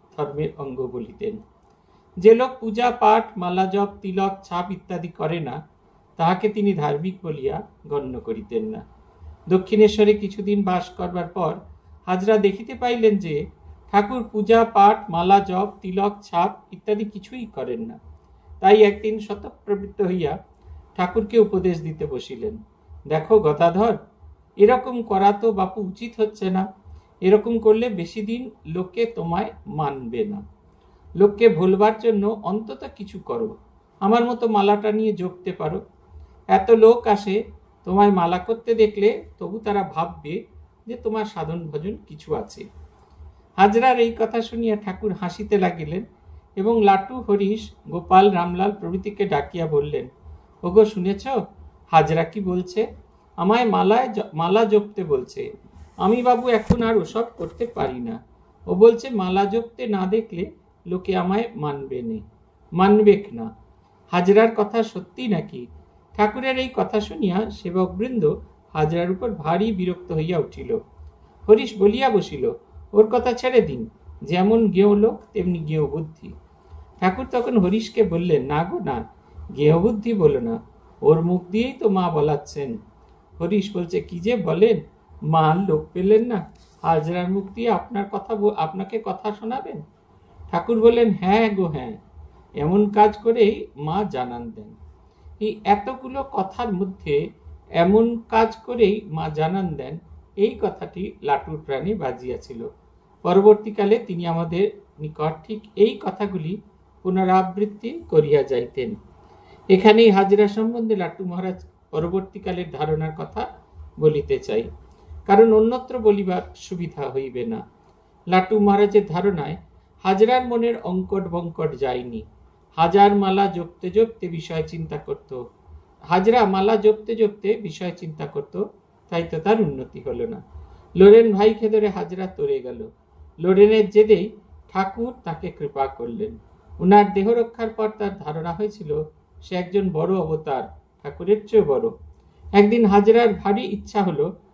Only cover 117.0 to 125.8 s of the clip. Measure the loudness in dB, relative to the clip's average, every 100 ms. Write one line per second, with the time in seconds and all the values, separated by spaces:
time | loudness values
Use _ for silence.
117 | -8 -8 -8 -8 -6 -8 -12 _ _ _
118 | _ _ 0 0 2 2 4 4 4 2
119 | 0 -2 -2 -2 -6 -10 -16 _ _ _
120 | -2 2 4 2 -2 -2 -2 -4 -6 -6
121 | -4 -6 -6 -8 -8 -6 -8 -4 -6 -6
122 | -8 -12 -14 _ _ _ _ -2 2 6
123 | 6 4 2 2 0 -4 -10 _ -4 0
124 | 0 -2 -10 -8 -8 -8 -8 -8 -10 -10
125 | -10 -12 -12 -14 -14 _ _ -20